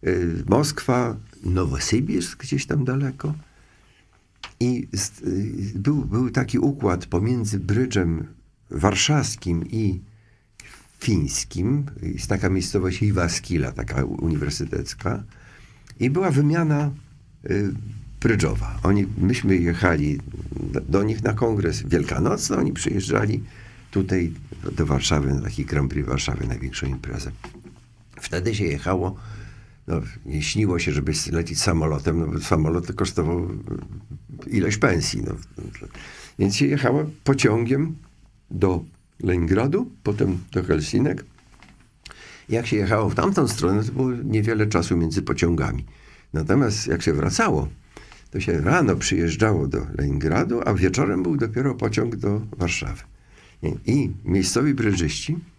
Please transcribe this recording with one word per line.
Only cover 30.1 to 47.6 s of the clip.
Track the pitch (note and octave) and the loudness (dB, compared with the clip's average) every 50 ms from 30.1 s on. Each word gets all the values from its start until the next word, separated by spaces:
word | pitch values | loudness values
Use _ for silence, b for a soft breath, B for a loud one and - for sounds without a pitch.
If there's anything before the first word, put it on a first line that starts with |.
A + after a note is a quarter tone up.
| - - - | -10 -14 -12
nie | A#1+ C#2+ D2+ | -6 -4 -4
śniło | D2+ - - G#2+ G#2+ G2+ F2+ E2+ | -2 -2 0 2 2 2 2 2
się, | E2+ F2+ | 0 0
żeby | D2 C#2+ C#2 D2 | 0 0 0 0
s-, | D#2 D2+ - - | -2 -2 -2 -2
lecieć | - E2 E2 E2 E2 D2+ | -2 -2 -2 -2 -2 -2
samolotem, | - - F2 E2 D#2 D#2+ D#2 C#2+ C#2+ E2+ D#2+ E2 | 0 2 2 2 2 2 0 0 0 0 0 0
no | E2 D2+ | 0 0
bo | D#2+ D#2+ | -2 -4
samolot | D2+ - - D#2+ D#2 D#2 E2 E2+ E2+ - G2+ | 0 2 2 4 4 2 2 0 -2 -4 -2
kosztował, | - G2 F2+ - - E2 D2+ E2+ F2 F2 F2+ G2 G2+ - - - - - - G2+ - - - - - - - C#3 - - - | -2 -2 -2 0 0 0 0 0 0 -2 -4 -6 -8 -8 -8 -8 -8 -8 -10 -14 -14 -14 -14 -16 -16 -16 -16 -16 -16 -10 -2
y, | |
ilość | - G2+ F2+ D#2+ G#2 G#2+ | 0 0 2 2 0 2
pensji, | - C3+ F#2 E2+ - - - G#1 - - | 2 4 4 2 0 -2 -4 -4 -4 -4
no. | - - - - - - - - - - - - B B B B B B B B B B | -6 -8 -10 -14 -14 -14 -14 -12 -12 -14 -16 -16 B B B B B B B B B B
Więc | G2 G2 G2+ | 0 2 2
się | A2 C#3+ | 2 2
jechało | C#3+ C#3+ C#3+ - A#2 A#2+ D3 D#3 D#3 - - - | 2 2 2 2 2 2 2 0 -2 -6 -6 2
pociągiem | - C#3 C#3 - B2 G#2+ A#2 A#2+ A#2 C3 C3+ D3+ E3 D#3+ - - - - _ - - _ _ _ _ | 2 2 6 6 4 4 4 2 2 2 2 0 -2 -4 -8 -12 -20 -20 _ -20 -20 _ _ _ _
do | - - G2 F#2+ F2+ E2+ - - - _ _ _ _ _ - | -2 2 2 2 2 2 -2 -6 -16 _ _ _ _ _ 0
Leningradu, | F#2+ F2+ F2+ E2+ D#2 F#2+ G2+ A#2 C#3+ C#3+ G3+ B3 - - - - | 0 2 2 4 4 4 4 4 2 2 0 0 -2 -8 -6 -4
potem | G#2 G2+ G#2 - G2 F2+ F2 - - | -2 0 2 2 0 0 -2 -4 -4
do | - F#2+ F#2 | -4 -4 0
Helsinek. | F2+ E2+ D#2 D#3 - - - B2+ B2+ G#2 - - - _ _ _ _ - - - - - - - _ _ _ _ - B B B B B B B B | 2 2 2 2 0 0 2 2 2 0 -4 -8 -14 _ _ _ _ -20 -20 -20 -20 -20 -20 -20 _ _ _ _ -20 B B B B B B B B
Jak | A2 A2+ A#2+ A2 | -2 -2 0 0
się | A#2 G#2 | 0 2
jechało | G2+ F#2 G#2+ G#2 G#2+ - | 2 4 2 4 2 2
w | - | 2
tamtą | - - F#3 G3+ G3 C#3+ A2 | 2 2 2 4 4 2 2
stronę, | - - - F2 F#2+ G#2 G#2+ | 2 0 2 2 2 2 0
to | A2 | 0
było | - B2+ C3 B2+ B2 A#2+ - | -2 0 0 0 0 -2 -2
niewiele | - G#2+ A2 G2+ G#2+ A2+ G#2+ G#2+ G#2 | 0 0 2 2 2 2 2 2 2
czasu | G#2 F2 E2+ - F#2 E2+ | 2 2 2 2 2 2
między | E2 D#2+ D2+ - | 2 2 0 -2
pociągami. | - - - D2 - E2+ E2+ D#2 C#2 C2+ A1 - - B B B B B B B B B - | 0 0 0 2 4 2 4 2 0 0 -2 -4 -6 B B B B B B B B B -4
Natomiast | D#2+ D#2+ D#2 F#2 C3 C#3 A2+ G2+ G#2+ - - | -4 0 2 4 4 4 4 2 -2 -2 -2
jak | D#2 D#2+ | -2 0
się | - - D#2 | 0 0 0
wracało, | C#2+ D2+ E2+ E2+ - A3+ G#3 A#2+ D2+ | 2 2 0 2 2 2 2 2 0